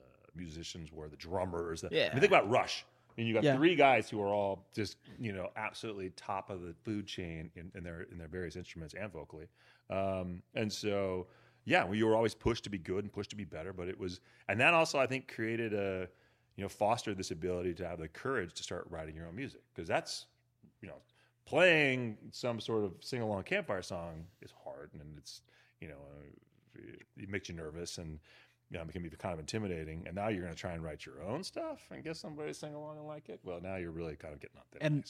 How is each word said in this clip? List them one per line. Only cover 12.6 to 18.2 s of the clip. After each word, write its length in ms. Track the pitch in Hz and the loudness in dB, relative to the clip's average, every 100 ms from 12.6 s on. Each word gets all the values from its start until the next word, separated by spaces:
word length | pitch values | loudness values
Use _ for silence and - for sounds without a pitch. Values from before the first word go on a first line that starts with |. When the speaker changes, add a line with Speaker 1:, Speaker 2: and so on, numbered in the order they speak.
Speaker 1:
to 60 | - | -2
be 80 | 98 | -6
good 260 | 80 92 | -2 -2
and 80 | 104 | -2
pushed 200 | - 101 | -4 -8
to 40 | 104 | -8
be 80 | |
better, 300 | 90 80 87 | -8 -8 -8
but 160 | 92 90 | -6 -6
it 100 | - | -4
was, 220 | 95 90 - - - | -4 -6 -12 -8 0
and 120 | 101 | 4
that 120 | 143 | 8
also, 260 | 170 160 143 | 8 6 4
I 60 | 127 | 4
think, 220 | 131 - | 2 -4
created 460 | - 113 113 113 | -4 0 0 0
a, 340 | 104 98 92 90 - _ _ _ - | 0 0 0 -4 -10 _ _ _ -8
you 80 | |
know, 60 | 98 | -6
fostered 480 | - 104 117 - 95 | 2 2 4 0 -2
this 140 | 92 | -4
ability 420 | 85 90 90 90 82 | -4 -2 0 0 -2
to 120 | 87 | -4
have 120 | 85 | -6
the 80 | 80 | -8
courage 460 | - | -6